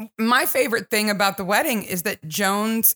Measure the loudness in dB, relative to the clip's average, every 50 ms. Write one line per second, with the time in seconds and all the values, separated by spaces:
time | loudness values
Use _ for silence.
0 | -16 -14 -6 -2 0 2 2 2 2 2 2 0 2 2 0 -2 -4 -2 0 0
1 | 2 0 0 2 0 0 0 -2 -2 0 0 2 2 2 0 -2 -2 -4 -6 -4
2 | -4 -4 -6 -6 -10 -8 -4 -2 0 0 0 0 0 0 0 2 2 0 0